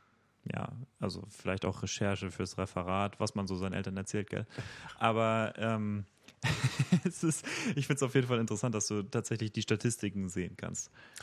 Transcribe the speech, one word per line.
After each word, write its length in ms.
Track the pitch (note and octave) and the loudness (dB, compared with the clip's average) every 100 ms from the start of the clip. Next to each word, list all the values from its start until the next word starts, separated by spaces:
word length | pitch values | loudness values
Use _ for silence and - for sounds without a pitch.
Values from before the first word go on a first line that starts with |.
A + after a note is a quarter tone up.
| _ _ _ _ - | _ _ _ _ -6
Ja, 200 | - - A#2 C3 - | -4 -4 -8 -12 -4
also 220 | G#2 F2+ - | -4 -4 -10
vielleicht 340 | - F#2 F#2+ | -6 -2 0
auch 180 | F#2+ - | 0 0
Recherche 480 | G2 - G2+ G2 F#2+ | -2 0 0 0 -2
fürs 280 | - F#2 - | -4 -4 -2
Referat, 600 | F#2+ F#2 F2 F#2+ G2+ - | -2 -2 0 2 0 0
was 160 | G#2+ | -2
man 120 | G2+ F#2+ | 0 -2
so 100 | F#2 | -2
seinen 160 | F#2+ | -2
Eltern 240 | F#2 F#2+ F#2+ | -2 -2 -4
erzählt, 320 | F#2+ G#2+ G2+ | -2 -2 -2
gell? 180 | - A2+ - - - - - | -4 -6 -8 -10 -10 -14 2
Aber, 560 | A2+ A2 A2+ A2+ A2 - | 4 6 4 4 2 0
ähm, 480 | A2+ A2 G#2 G#2 G2 _ - - | 0 2 0 -2 -6 _ -20 -4
<laughs> 600 | B2+ D3 C3 - C3 F3+ | -2 2 0 2 4 4
es 200 | F3+ - | 2 0
ist, 220 | E3 - - - A#3 | 0 0 -4 -4 0
ich 120 | C#3+ C3+ | 0 2
find's 160 | C#3 | 2
auf 120 | C3 | 4
jeden 120 | C3+ B2 | 4 6
Fall 120 | A#2+ | 4
interessant, 360 | A2+ A2 B2+ | 2 2 0
dass 120 | G#2+ - | 0 0
du 160 | G#2 | 0
tatsächlich 500 | G2 A#2+ - A2+ G#2+ | 0 -2 0 -2 -2
die 100 | A2+ | -2
Statistiken 680 | - A2 A#2+ - G2+ G2+ F#2 | 0 2 2 0 -2 -2 -2
sehen 300 | F#2 F2 F#2+ | -2 -4 -6
kannst. 320 | E2+ - - - - - | -8 -8 -10 -14 -20 -18